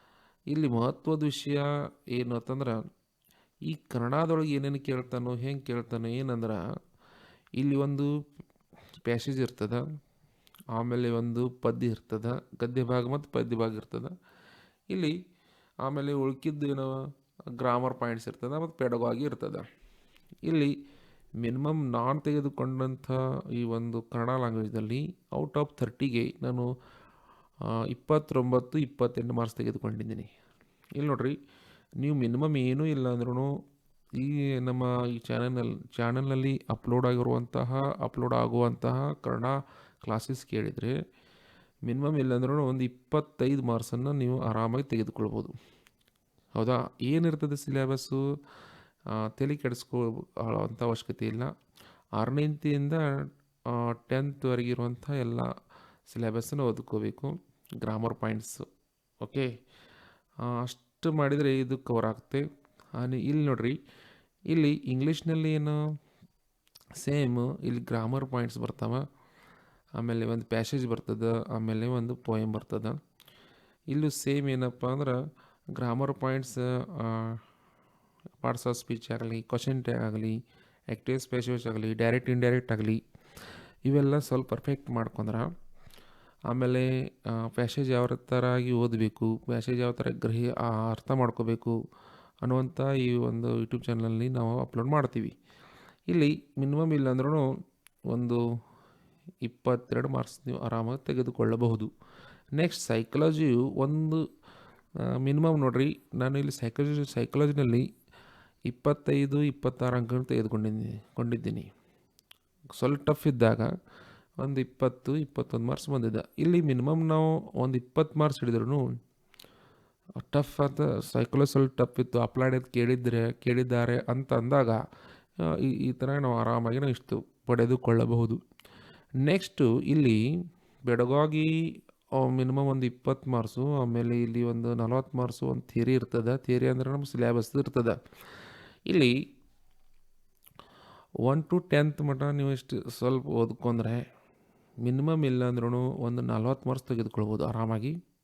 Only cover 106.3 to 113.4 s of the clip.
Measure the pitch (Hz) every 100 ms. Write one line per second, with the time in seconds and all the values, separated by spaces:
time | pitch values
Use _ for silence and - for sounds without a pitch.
106.3 | 139 143 - 117 - 147 147 143 - 117
107.3 | 135 147 143 131 117 131 - _ - -
108.3 | - - _ - 120 - 147 - 143 139
109.3 | 143 147 135 131 127 127 123 117 123 131
110.3 | 123 110 110 107 107 113 107 - - 120
111.3 | 117 113 110 104 - _ _ _ _ _
112.3 | - _ _ - - 131 143 147 147 156
113.3 | 127